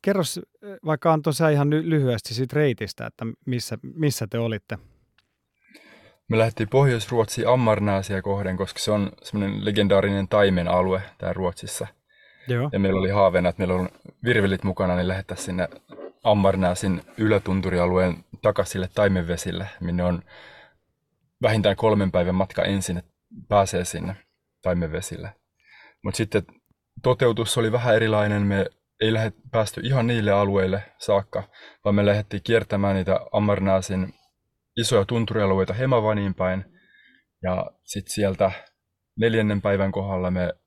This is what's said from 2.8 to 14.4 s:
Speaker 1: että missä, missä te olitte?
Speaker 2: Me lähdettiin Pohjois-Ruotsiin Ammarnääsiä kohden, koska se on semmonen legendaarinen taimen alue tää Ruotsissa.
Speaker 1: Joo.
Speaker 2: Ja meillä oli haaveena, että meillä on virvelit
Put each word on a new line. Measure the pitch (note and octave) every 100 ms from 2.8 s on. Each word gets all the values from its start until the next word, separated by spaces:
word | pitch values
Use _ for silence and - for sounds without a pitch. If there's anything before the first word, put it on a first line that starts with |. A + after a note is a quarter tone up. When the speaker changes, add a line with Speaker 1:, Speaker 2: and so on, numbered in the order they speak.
| G#2 - A2+
Speaker 1:
että | - A#2 A#2+ -
missä, | B2 - A2 C3 D#3+
missä | D3+ - G#2+
te | A#2
olitte? | A#2 G#2+ _ G#2+ - _ _ _ _ _ _ _ _ - - - - _ _
Speaker 2:
Me | A2+
lähdettiin | A2+ - G#2+
Pohjois-Ruotsiin | C3 C#3 A#2 - A#2+ A2 - G#2+
Ammarnääsiä | B2+ A2+ G#2 G2+ G2 F#2+ F#2+
kohden, | G2+ G2 F#2+ F#2
koska | F#2+ -
se | -
on | G#2 G2 -
semmonen | - G#2 G2 G2+ G2+
legendaarinen | G#2 G2+ G2 G2+ G2 F#2+
taimen | G#2 G2+ F2+ E2+
alue | F2+ F#2 F#2 F#2+ _
tää | F2+
Ruotsissa. | F2+ F#2 E2+ - - G2+ _ _ _ _ _ -
Speaker 1:
Joo. | A#2+ C#3+
Speaker 2:
Ja | G#2+
meillä | G2 F#2+
oli | F#2+
haaveena, | G2+ F#2+ F2+ F2
että | E2+
meillä | F#2
on | F#2 F#2 - - _
virvelit | A#2+ A2+